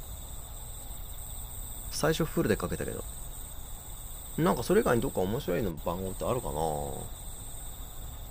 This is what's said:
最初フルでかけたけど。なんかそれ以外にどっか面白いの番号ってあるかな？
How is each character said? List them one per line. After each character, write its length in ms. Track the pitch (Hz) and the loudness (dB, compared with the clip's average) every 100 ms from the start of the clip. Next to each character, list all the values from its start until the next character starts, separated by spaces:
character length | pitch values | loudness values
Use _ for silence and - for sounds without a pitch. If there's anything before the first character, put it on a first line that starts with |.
| - - - - - - - - - - - - - - - - - - - | -8 -8 -8 -8 -8 -8 -8 -8 -8 -6 -6 -6 -6 -6 -6 -6 -6 -6 -4
最 220 | - 151 | 2 4
初 100 | 160 160 | 4 4
フ 180 | - | 4
ル 60 | 151 | 6
で 60 | 98 | 6
か 140 | 85 | 4
け 80 | 87 | 0
た 80 | 65 | 0
け 60 | |
ど。 120 | - - - - - - - - - - - - - - - | -2 -4 -6 -6 -6 -8 -6 -6 -8 -8 -8 -8 -8 -6 2
な 140 | 160 | 4
ん 40 | 104 | 4
か 80 | |
そ 100 | 113 | 6
れ 80 | 196 | 6
以 20 | |
外 120 | - 120 | 8 6
に 60 | |
ど 80 | 95 | 4
っ 20 | |
か 80 | - | 2
面 180 | 92 117 | 2 2
白 160 | - 175 | 2 2
い 60 | |
の 80 | 104 | 2
番 300 | 76 92 87 | 0 0 0
号 100 | 95 | -2
っ 20 | |
て 100 | 95 | 0
あ 100 | 85 | 2
る 60 | 123 | 2
か 80 | 78 | 2
な？ 120 | 71 82 73 73 65 - - - - - - - - - - - - - | 2 2 2 0 -4 -4 -6 -6 -6 -6 -6 -6 -6 -8 -6 -6 -6 -8